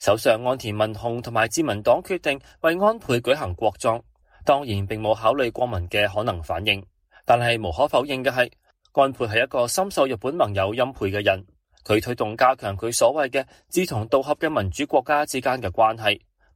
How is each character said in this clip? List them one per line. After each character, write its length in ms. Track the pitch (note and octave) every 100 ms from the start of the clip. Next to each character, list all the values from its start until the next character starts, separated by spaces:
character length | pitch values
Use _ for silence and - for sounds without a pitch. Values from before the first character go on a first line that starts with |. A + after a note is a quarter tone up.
首 160 | - A2
相 260 | C3+ A2
安 140 | B2+ C3
田 180 | A2+ G#2+
文 160 | G#2+
雄 300 | G#2 A#2 A#2+
同 100 | B2
埋 140 | A2+ A2+
自 160 | E3
民 180 | D3 G#2
黨 200 | A2 C#3+
決 160 | - F3+
定 220 | D3+ C#3 - _
為 100 | D#3+ F3
安 140 | G#3 A3+
倍 220 | - A#2+
舉 160 | A#2+ D3
行 180 | G2+
國 180 | F2 G#2+ -
葬， 240 | A#2+ A2+ - _ _ _
當 220 | - C#3 C3+
然 180 | G2+ G2
並 120 | A2
冇 140 | A2
考 180 | A2 A2+
慮 200 | C3+ A#2+
國 120 | A#2+ B2
民 200 | F#2+ F2
嘅 240 | G#2 G#2
可 120 | G#2
能 180 | A#2 F2+
反 240 | D#2+ E2+ G#2
應。 180 | G2 - _ _ _
但 140 | - A#2+
係 180 | A#2+ A#2
無 140 | F#2+
可 160 | D#2+ D3
否 180 | C3
認 200 | C#3+ C3
嘅 60 | B2+
係， 180 | B2+ B2 - _ _ _ C#3+
安 120 | C3+
倍 120 | B2+
係 200 | A2+ A2
一 20 | C3+
個 220 | C3+ A#2+
深 200 | - G3
受 160 | E3+
日 120 | C#3 A2
本 180 | C3
盟 180 | E3+ A2+
友 220 | F#2+ F#2+
欽 180 | A#2+ B2+
佩 140 | - G2
嘅 180 | G#2
人， 180 | G2+ F#2+ - _ _ _
佢 180 | - G#2+
推 120 | A#2+
動 220 | B2 A2 A2
加 180 | C3 C3
強 200 | G#2+ G2
佢 160 | A#2
所 220 | A#2 A#2+
謂 160 | D3+ C3+
嘅 160 | C3+ - _ _
志 160 | F3 F3+
同 200 | A#2 -
道 120 | C#3
合 140 | C#3+
嘅 160 | D3 D#3
民 200 | C#3 G2
主 140 | G#2+ D3
國 160 | C#3+ C#3
家 180 | D3
之 160 | D3+ C3
間 220 | B2+ B2+
嘅 80 | G2
關 260 | A2+ A2+ A2+
係， 240 | G#2+ G#2 _ _ _